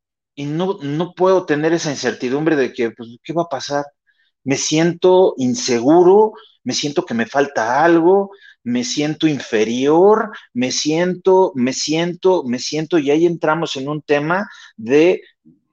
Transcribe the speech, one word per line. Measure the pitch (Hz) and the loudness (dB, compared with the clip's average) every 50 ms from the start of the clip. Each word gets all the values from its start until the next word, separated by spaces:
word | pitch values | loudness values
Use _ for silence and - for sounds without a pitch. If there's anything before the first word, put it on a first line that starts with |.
| _ _ _ _ _ _ _ | _ _ _ _ _ _ _
y | - 143 | -12 -8
no, | 143 151 160 185 185 196 196 | -6 -4 -4 -4 -4 -4 -6
no | 143 139 147 156 180 170 - | -6 -6 -4 -4 -4 -6 -2
puedo | - 180 185 190 180 185 | 0 2 2 2 2 2
tener | - 147 147 156 160 | 0 -2 0 0 0
esa | 170 165 165 156 | -2 -2 -2 -4
incertidumbre | 135 - - 120 104 - 135 123 131 143 156 160 160 | -6 -4 -4 -4 -4 -4 -4 -4 -2 0 0 0 2
de | 143 127 110 | 0 0 -2
que, | - - 117 113 | -2 -4 -4 -4
pues, | 113 - 117 117 120 - | -4 -8 -18 -18 -18 -20
¿qué | _ - | _ -8
va | 151 170 | -6 -4
a | 165 - | -4 -4
pasar? | 139 127 - - 143 143 143 143 _ _ _ _ _ _ _ _ _ _ - | -6 -10 -8 -6 -6 -6 -6 -6 _ _ _ _ _ _ _ _ _ _ -4
Me | 131 135 | -4 -4
siento | 131 - - 151 156 165 175 170 170 - 180 185 185 190 170 - | -2 -2 -2 0 0 0 0 -2 2 2 4 6 6 4 4 2
inseguro, | - 131 123 120 120 - - 120 117 117 135 160 175 175 180 196 208 220 220 220 - - _ _ _ - | -2 -2 -2 -2 -2 -2 -2 -2 0 2 4 4 6 6 6 6 6 4 2 0 -10 -20 _ _ _ -10
me | 123 | -8
siento | 120 - - 143 143 175 - | -6 -4 -6 -4 -4 -4 -6
que | - 123 | -4 -4
me | 113 113 | -4 -4
falta | 107 - 143 143 139 - 131 110 113 127 139 160 | -2 0 0 0 0 0 -4 -2 -2 0 2 2
algo, | 175 170 165 165 175 190 202 196 196 - - _ - _ _ | 4 4 4 4 4 2 2 0 -4 -10 -20 _ -20 _ _
me | - 120 120 123 120 | -8 -6 -4 -4 -4
siento | 123 - 151 147 151 151 151 160 | -4 -4 -4 -4 -4 -4 0 0
inferior, | 160 147 127 - - 120 107 107 110 120 123 135 143 156 165 185 202 214 220 220 208 - - - _ - | 0 0 -2 -6 -4 -2 -2 0 0 -2 -2 0 2 4 4 6 4 4 2 0 -6 -10 -18 -18 _ -6
me | 123 127 131 | -4 -4 -4
siento, | 127 - - 151 156 165 180 185 180 175 - 190 185 185 185 - - | -4 -4 -4 -2 -2 -2 -2 -2 -4 -2 2 2 4 4 2 2 0
me | 131 120 131 | -2 -2 -2
siento, | 131 - - 147 151 160 170 175 170 175 - 185 185 170 139 | -2 -4 -4 -4 -2 -2 -2 -4 -4 -2 0 0 0 0 -2
me | 123 120 127 | -4 -6 -6
siento, | - - 147 151 160 - 180 160 | -6 -6 -6 -6 -4 -2 -2 -2
y | 135 143 | 0 2
ahí | 143 160 170 | 2 2 2
entramos | 175 170 160 - 156 156 165 165 151 - | 0 0 0 0 0 0 0 -2 -6 -6
en | 135 131 143 | -8 -8 -8
un | 151 151 | -8 -8
tema | - - 147 143 147 156 175 196 208 202 - - - - _ | -2 -2 -2 -2 0 -2 -2 -4 -4 -8 -14 -20 -20 -20 _
de | - 110 113 135 147 165 180 185 - - _ _ _ _ 156 _ _ _ _ | -12 -4 2 4 4 4 4 2 0 -6 _ _ _ _ _ _ _ _ _